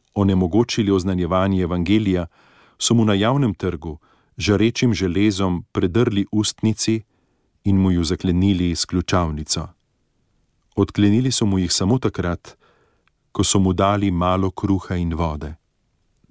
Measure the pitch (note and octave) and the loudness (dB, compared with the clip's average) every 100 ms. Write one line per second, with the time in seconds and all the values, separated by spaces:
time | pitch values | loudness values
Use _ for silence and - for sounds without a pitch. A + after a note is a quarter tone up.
0 | - - G2+ F#2+ F2+ G2+ A#2+ - G2+ G2 | -4 -2 0 2 2 2 0 0 0 0
1 | F#2 F#2 E2+ F#2 G2 F#2+ F2 F2 F2 G#2+ | 0 -2 0 0 0 0 0 -2 0 2
2 | G#2 F#2 E2+ _ _ _ _ _ - A#2 | 2 -2 -4 _ _ _ _ _ 0 2
3 | A2 G2+ G#2+ C#3 B2+ F#2 F#2 E2 E2 D2+ | 2 2 2 0 0 -2 -6 -6 -10 -14
4 | _ _ _ - E2 G2 A2+ - B2+ G2+ | _ _ _ -6 0 2 2 2 0 0
5 | F#2 F2 G#2 F#2+ F#2+ F2 - - F#2+ E2+ | 0 2 0 2 -2 -2 -4 -4 0 0
6 | A#2+ G2+ G2 G#2+ G#2 - A2 G#2+ - A2 | 0 0 -2 -2 -4 -2 -2 -2 -2 -4
7 | - _ _ _ _ _ G2+ G2 F#2+ F2 | -6 _ _ _ _ _ 0 2 2 2
8 | E2 F2 F#2 F2 G2 F#2 F2 E2+ - F#2 | 0 -2 0 2 2 2 0 -2 -2 -4
9 | E2 F#2+ E2 D2+ D#2 - D#2+ - _ _ | 0 -2 -2 -4 -6 -6 -8 -16 _ _
10 | _ _ _ _ _ _ _ - G2 - | _ _ _ _ _ _ _ -2 -2 2
11 | G2+ G#2+ C3 - A2 F#2+ F2 - F#2 B2+ | 2 4 0 0 0 0 0 0 0 0
12 | G#2+ - F2 E2+ - - _ _ _ _ | -2 -4 -4 -6 -10 -20 _ _ _ _
13 | _ _ _ - F#2+ G2+ F#2+ F2+ G2 G2+ | _ _ _ -2 0 2 2 2 0 0
14 | G2+ F2 F2+ F#2 F#2+ - G2 F#2+ - F2+ | 0 0 0 0 -2 -4 -2 -2 -2 -4
15 | E2+ D#2+ E2 D2+ D2+ D#2 _ _ _ _ | -4 -2 -4 -4 -10 -14 _ _ _ _
16 | _ _ _ | _ _ _